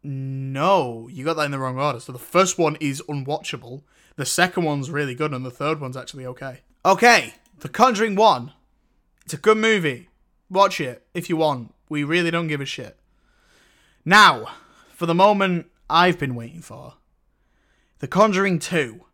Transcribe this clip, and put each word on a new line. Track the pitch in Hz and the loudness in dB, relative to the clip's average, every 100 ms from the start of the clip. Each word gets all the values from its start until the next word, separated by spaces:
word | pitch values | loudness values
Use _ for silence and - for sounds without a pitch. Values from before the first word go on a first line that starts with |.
No, | 147 135 135 135 135 135 165 196 131 117 117 | -10 -10 -8 -8 -8 -2 2 2 0 -8 -14
you | 127 143 | -8 -6
got | 156 | -2
that | |
in | 147 | -2
the | 139 | -2
wrong | 131 127 | -6 -2
order. | 147 120 | -4 -4
So | - | -10
the | 127 | -16
first | - 175 190 - | -2 2 2 2
one | 160 151 | 0 0
is | 147 139 - | -6 -6 -8
unwatchable, | 147 135 139 - 139 117 131 _ _ _ - | -8 -6 -8 -8 -12 -14 -20 _ _ _ -10
the | |
second | 135 - 180 180 | -4 0 0 0
one's | 165 143 135 | -2 -2 -4
really | 147 143 | -6 -6
good, | 123 151 | -4 -6
and | 131 | -6
the | 131 | -10
third | 123 143 156 | -8 -6 -6
one's | 135 | -8
actually | 127 117 143 | -12 -14 -14
okay. | 127 123 135 123 _ _ 175 | -16 -14 -16 -16 _ _ 2
Okay, | 190 240 220 135 - _ _ | 6 6 6 2 -14 _ _
The | - | -12
Conjuring | - 254 208 220 | 2 4 4 0
One. | 196 220 131 120 _ _ _ _ _ _ _ - | 4 4 4 -4 _ _ _ _ _ _ _ -14
It's | |
a | 151 | -2
good | 208 220 | 2 2
movie. | 220 214 160 120 - _ _ _ _ | 2 0 0 -6 -14 _ _ _ _
Watch | 185 196 185 | 2 2 0
it | 135 120 _ | -8 -10 _
if | 175 175 | -12 -6
you | 160 | 0
want. | 156 131 113 _ _ | 0 -2 -8 _ _
We | 151 | -6
really | 143 170 170 | -2 0 0
don't | 170 165 | -2 -4
give | 147 | -6
a | |
shit. | 135 - - _ _ _ _ _ _ _ _ _ _ _ | -8 -12 -14 _ _ _ _ _ _ _ _ _ _ _
Now, | - 202 196 131 110 - _ _ _ | 4 8 8 6 -6 -18 _ _ _
for | - | -8
the | 170 | -2
moment | 170 196 202 190 175 - _ _ | 4 6 6 2 0 -6 _ _
I've | 160 180 175 | 2 4 2
been | 139 | -4
waiting | 120 117 165 | -6 -10 -18
for. | - - 127 _ _ _ _ _ _ _ _ _ _ _ | -20 -18 -20 _ _ _ _ _ _ _ _ _ _ _
The | 143 | -4
Conjuring | 180 220 190 196 170 | 2 4 4 0 -2
Two. | - 175 127 110 _ | -2 -2 -4 -8 _